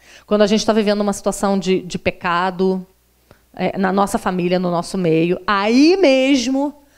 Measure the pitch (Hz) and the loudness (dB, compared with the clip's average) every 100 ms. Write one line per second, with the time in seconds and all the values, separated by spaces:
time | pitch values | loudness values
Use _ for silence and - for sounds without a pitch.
0 | _ - - 208 208 214 214 220 208 208 | _ -16 -2 2 2 2 0 0 2 0
1 | 208 196 202 190 202 196 180 185 180 180 | -2 -2 -4 -2 -2 -2 0 -2 -2 -6
2 | 196 - 185 170 185 180 190 185 180 _ | -6 -6 -4 -2 -2 -2 -2 -2 -8 _
3 | _ _ _ - _ - 185 - 190 196 | _ _ _ -20 _ -6 -6 -2 -2 0
4 | 202 208 208 185 175 180 180 170 175 196 | 0 -2 -4 -2 0 0 0 -4 -4 -2
5 | 175 160 170 180 - 202 208 240 302 392 | 0 2 0 -2 -2 -2 2 4 4 4
6 | 320 262 262 277 233 269 285 - _ | 4 4 2 0 0 -2 -4 -6 _